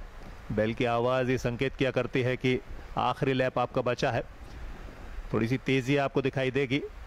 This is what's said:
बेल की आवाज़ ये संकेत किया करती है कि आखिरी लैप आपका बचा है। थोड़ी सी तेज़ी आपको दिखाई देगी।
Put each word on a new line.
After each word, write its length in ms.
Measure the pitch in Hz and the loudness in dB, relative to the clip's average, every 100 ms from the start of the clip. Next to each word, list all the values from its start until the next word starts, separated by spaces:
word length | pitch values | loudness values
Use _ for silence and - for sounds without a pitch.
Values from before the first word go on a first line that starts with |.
| - - - - - | -14 -14 -14 -12 -4
बेल 220 | 107 110 | 0 2
की 100 | 113 | 2
आवाज़ 460 | 120 117 120 131 127 | 2 2 4 4 2
ये 80 | 127 | 2
संकेत 360 | 127 117 135 - | 0 0 -2 0
किया 140 | 131 | 0
करती 320 | 123 117 139 | 2 0 2
है 140 | 123 127 | 0 2
कि 240 | 131 127 - - - - | 2 2 -2 -12 -6 0
आखिरी 340 | 117 120 135 | 0 2 2
लैप 260 | 131 127 127 | 2 2 2
आपका 220 | 123 135 | 0 0
बचा 300 | 120 120 143 | 0 0 2
है। 120 | 120 - - - - - - - - - - - | 0 -4 -12 -14 -12 -12 -10 -12 -14 -12 -10 -2
थोड़ी 160 | 110 113 | 0 2
सी 100 | 127 | 0
तेज़ी 380 | - 135 123 143 | 2 2 4 2
आपको 260 | 139 143 | 2 2
दिखाई 280 | 131 139 131 | 0 0 0
देगी। 320 | 131 135 135 415 - | 2 2 0 -2 -10